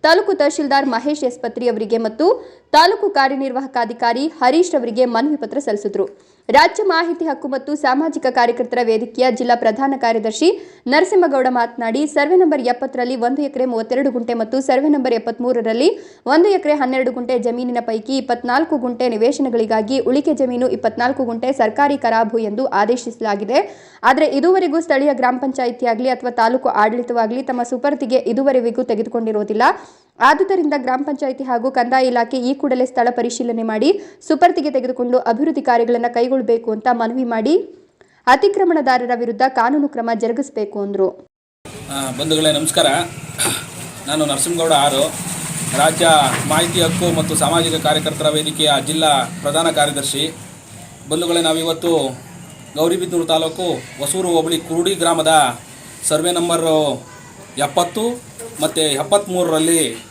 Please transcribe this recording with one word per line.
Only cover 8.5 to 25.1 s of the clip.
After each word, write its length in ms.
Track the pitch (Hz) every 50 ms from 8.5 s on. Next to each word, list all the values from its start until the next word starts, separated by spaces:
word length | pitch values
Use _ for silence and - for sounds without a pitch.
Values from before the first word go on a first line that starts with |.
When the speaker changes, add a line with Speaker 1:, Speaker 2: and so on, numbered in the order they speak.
| 233 240 247 240 - 233 247
Speaker 1:
ವೇದಿಕೆಯ 440 | 226 220 220 226 226 - - 247 254
ಜಿಲ್ಲಾ 240 | 233 - 254 240 240
ಪ್ರಧಾನ 400 | 233 240 226 214 220 269 277 277 262
ಕಾರ್ಯದರ್ಶಿ 480 | - 233 226 226 208 220 220 - 302 349 415 - - - - - _
ನರಸಿಂಹಗೌಡ 600 | 143 160 196 359 370 440 381 349 320 277 269 247 254
ಮಾತನಾಡಿ, 560 | 254 247 233 233 233 - 233 226 220 262 302
ಸರ್ವೆ 300 | 294 - 294 285 294 359
ನಂಬರ್ 240 | 370 370 320 302 285
ಎಪ್ಪತ್ತರಲ್ಲಿ 560 | 240 247 240 240 269 262 - 254 240 247 262
ಒಂದು 260 | 247 226 240 262 277 294
ಎಕರೆ 220 | 269 - 262 254
ಮೂವತ್ತೆರಡು 460 | 254 240 226 226 226 247 254 277 277
ಗುಂಟೆ 240 | 247 247 233 233 240
ಮತ್ತು 260 | 233 226 220 - 262
ಸರ್ವೆ 280 | 269 - 262 254 277 311
ನಂಬರ್ 260 | 294 285 254 254 240
ಎಪ್ಪತ್ಮೂರರಲ್ಲಿ 840 | 226 220 226 226 - 247 247 254 233 220 226 220 233 269 370 453 - - - - - _
ಒಂದು 220 | - 269 320 349 415
ಎಕರೆ 260 | 392 370 - 294 294
ಹನ್ನೆರಡು 380 | 294 277 254 262 262 262 254 240
ಗುಂಟೆ 260 | 254 240 233 262 240
ಜಮೀನಿನ 380 | 208 240 240 240 254 247 240 240
ಪೈಕಿ 360 | 233 240 226 226 220 - 269
ಇಪ್ಪತ್ನಾಲ್ಕು 600 | 269 254 - 247 233 240 247 247 277 330 320 320 277
ಗುಂಟೆ 300 | 226 247 240 226 254 247
ನಿವೇಶನಗಳಿಗಾಗಿ 880 | 233 208 220 247 285 - 285 262 240 254 226 214 226 220 220 208 262 269
ಉಳಿಕೆ 360 | - - 254 285 285 349 294
ಜಮೀನು 340 | - 277 247 247 240 247 254
ಇಪ್ಪತ್ನಾಲ್ಕು 560 | - 214 202 226 214 - 240 247 269 269 262
ಗುಂಟೆ 280 | 233 233 226 233 254 277
ಸರ್ಕಾರಿ 460 | 277 240 214 214 - 285 285 285 277
ಖರಾಬು 400 | - 233 220 226 226 214 214 226
ಎಂದು 280 | 220 208 202 208 262
ಆದೇಶಿಸಲಾಗಿದೆ. 920 | - - 190 208 214 247 247 - 240 226 - 226 214 202 202 214 196 240 302 403 - - - - - - - -
ಆದರೆ 220 | 233 269 254 311
ಇದುವರೆಗೂ 540 | 294 - 277 277 349 370 381 370 339 277 330
ಸ್ಥಳೀಯ 340 | 330 339 302 269 285 294